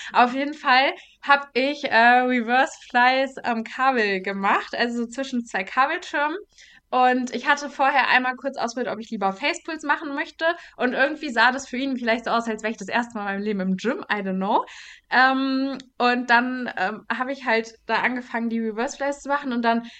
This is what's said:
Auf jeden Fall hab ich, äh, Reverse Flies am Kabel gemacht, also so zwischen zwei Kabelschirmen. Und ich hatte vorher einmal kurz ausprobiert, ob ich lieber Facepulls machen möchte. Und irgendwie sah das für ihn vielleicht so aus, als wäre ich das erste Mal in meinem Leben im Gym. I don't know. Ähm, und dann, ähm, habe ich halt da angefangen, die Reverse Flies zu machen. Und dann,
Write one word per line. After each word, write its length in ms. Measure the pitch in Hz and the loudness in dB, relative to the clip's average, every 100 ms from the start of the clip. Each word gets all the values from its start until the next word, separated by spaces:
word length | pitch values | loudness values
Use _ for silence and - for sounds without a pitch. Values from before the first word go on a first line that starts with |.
| - | -2
Auf 200 | 247 240 | 4 4
jeden 200 | 269 277 | 2 -4
Fall 400 | 294 294 254 285 - - _ | -4 2 4 2 -2 -12 _
hab 280 | - 277 277 | 2 2 2
ich, 320 | 240 269 294 - | -2 0 -2 0
äh, 100 | 226 | 4
Reverse 760 | 240 247 254 254 226 247 320 - - | 6 6 4 0 2 2 0 -4 -2
Flies 480 | 247 247 262 269 269 | 2 4 4 0 -4
am 260 | - 226 | -4 -4
Kabel 580 | 226 - 262 254 208 190 | -4 -2 0 2 2 0
gemacht, 540 | 190 196 196 339 - - | -4 -2 2 0 0 -4
also 260 | 240 240 | -2 -2
so 40 | 233 | -6
zwischen 380 | 269 269 247 233 | -6 -6 -4 -4
zwei 180 | 196 | -6
Kabelschirmen. 720 | 196 - 269 349 - 202 202 370 - _ - - - | -4 0 2 0 -4 -2 -2 -4 -10 _ -20 -20 -2
Und 460 | 254 254 254 240 240 | 4 4 4 -2 -4
ich 120 | 277 | 0
hatte 220 | 285 294 | 0 0
vorher 380 | - 277 285 - | 0 2 4 4
einmal 280 | 247 254 254 | 4 2 -4
kurz 200 | 277 - | -6 -4
ausprobiert, 360 | 233 254 214 | -4 -4 -4
ob 60 | 214 | -6
ich 100 | 226 | -6
lieber 240 | 220 196 | -2 -2
Facepulls 500 | 190 285 339 - 311 | -2 -4 -4 -8 -6
machen 320 | 294 311 311 277 | -2 -2 -4 -6
möchte. 300 | - - 330 339 - - | -8 -2 -2 -2 -6 -4
Und 160 | 247 | -2
irgendwie 360 | 214 285 302 302 | 2 0 0 -4
sah 220 | 226 240 | 2 4
das 160 | 269 - | 2 -4
für 100 | 247 | -6
ihn 200 | 269 254 | -4 -2
vielleicht 280 | 233 240 - | -2 -2 0
so 60 | |
aus, 160 | 233 226 | -2 -2
als 160 | 214 | -4
wäre 80 | 220 | -6
ich 60 | 226 | -6
das 100 | 190 | -4
erste 300 | 233 240 214 | -2 -2 -6
Mal 40 | |
in 40 | 202 | -6
meinem 160 | 196 | -4
Leben 160 | 208 202 | -2 -2
im 160 | 185 190 | -2 -2
Gym. 300 | 214 359 - | -2 -4 -4
I 120 | 208 | -4
don't 160 | 190 185 | -2 -2
know. 260 | 190 269 523 - - - - | 0 0 -2 -10 -20 -20 -2
Ähm, 680 | 240 262 262 269 262 269 269 - - | 4 4 4 0 -2 -2 -6 -10 0
und 320 | 240 247 254 | 0 2 4
dann, 420 | 233 254 254 247 - | 4 2 -4 -6 -4
ähm, 260 | 185 233 - | -4 -4 -6
habe 220 | 233 254 | -4 -4
ich 120 | 269 254 | -4 0
halt 280 | 226 226 - - | 0 -2 -10 -4
da 80 | 220 | -2
angefangen, 540 | 208 247 247 214 233 | -2 -4 -6 -4 -2
die 100 | 226 | -2
Reverse 360 | 226 208 262 - | -4 -4 -4 -4
Flies 220 | 277 277 | -4 -4
zu 80 | 269 | -4
machen. 220 | 285 277 | -4 -2
Und 120 | 240 | -2
dann, 200 | 240 233 233 | 2 0 -2